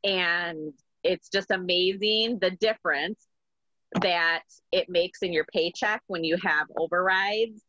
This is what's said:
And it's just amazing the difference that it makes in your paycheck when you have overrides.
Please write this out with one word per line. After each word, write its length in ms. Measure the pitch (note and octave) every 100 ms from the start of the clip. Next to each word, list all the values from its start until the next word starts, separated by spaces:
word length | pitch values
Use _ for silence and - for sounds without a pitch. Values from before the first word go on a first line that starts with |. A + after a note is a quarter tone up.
And 680 | G3+ F#3+ F3 E3+ E3+ D#3+ D3+ - _ _
it's 260 | E3+ F3+ -
just 200 | G3 F#3+
amazing 880 | F#3+ F#3 F3+ F#3 G3 G#3+ G#3+ A3+ A#3
the 120 | F#3
difference 760 | F#3 G#3+ A3 E3+ C#3+ D#3+ G#3+ _ _ _ _ _ _ _ -
that 420 | F#3+ E3+ E3 E3 - - _
it 160 | F#3 E3+
makes 340 | F3 F3+ -
in 100 | F#3
your 120 | E3 D#3
paycheck 520 | F#3 E3+ - G#3 A3 _
when 160 | F3
you 140 | D#3+ F3
have 240 | F3+ D3+ D#3 -
overrides. 880 | E3 F3 F#3 F#3 G3 G#3+ A3+ G#3+